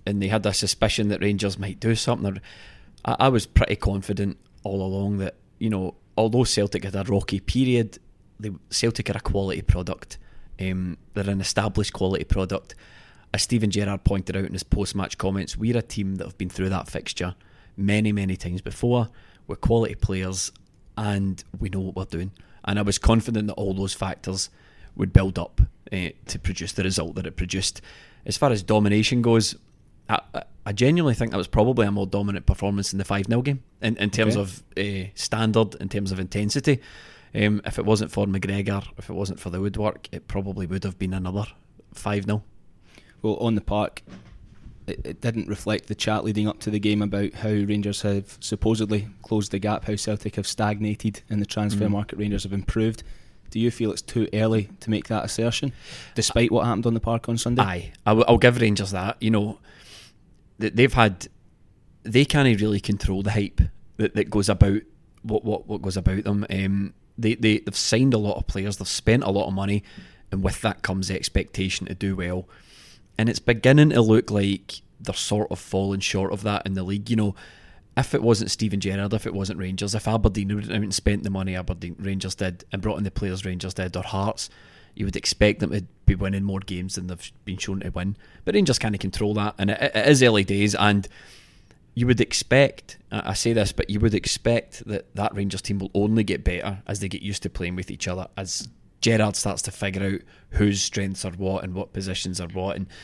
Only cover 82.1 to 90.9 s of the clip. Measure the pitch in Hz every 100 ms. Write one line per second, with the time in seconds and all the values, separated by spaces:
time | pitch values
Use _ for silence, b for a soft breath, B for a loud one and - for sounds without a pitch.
82.1 | 95 95 - 95 87 - 101 107 - 101
83.1 | - 101 92 95 90 92 95 92 90 90
84.1 | 95 104 - - B B B B - 98
85.1 | - - - 104 - 85 101 90 - -
86.1 | 92 98 98 101 95 95 90 92 - 90
87.1 | 87 - - - 92 - 95 92 92 95
88.1 | 104 b b - 208 165 120 110 101 95
89.1 | - 104 104 104 - 101 104 139 110 123
90.1 | 139 123 107 95 101 104 104 104